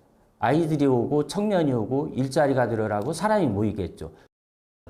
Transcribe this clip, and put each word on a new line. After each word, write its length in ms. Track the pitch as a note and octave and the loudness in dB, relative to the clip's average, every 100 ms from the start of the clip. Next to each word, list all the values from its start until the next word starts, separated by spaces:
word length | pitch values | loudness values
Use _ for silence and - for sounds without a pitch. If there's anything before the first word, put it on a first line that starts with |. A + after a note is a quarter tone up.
| _ _ _ _ | _ _ _ _
아이들이 480 | A2 D3+ D#3+ D3+ C#3 | 0 2 0 2 4
오고 400 | B2 B2 D3 D3 | 4 2 0 -2
청년이 460 | G3 G#3+ F#3 D3+ | -2 0 2 2
오고 400 | B2 G#2 C3+ D#3 | 0 0 -2 -2
일자리가 520 | - C3 D#3+ C#3+ C3 A#2 | -4 -2 2 2 2 0
늘어나고 460 | A2 G#2+ G#2 B2 | 0 0 -2 -2
사람이 340 | E3 G#3+ G#3+ D3 | -4 0 2 2
모이겠죠. 640 | G2 G#2+ G2 E2+ - D#2 - _ _ _ _ _ _ | 0 -2 -2 -6 -8 -16 -16 _ _ _ _ _ _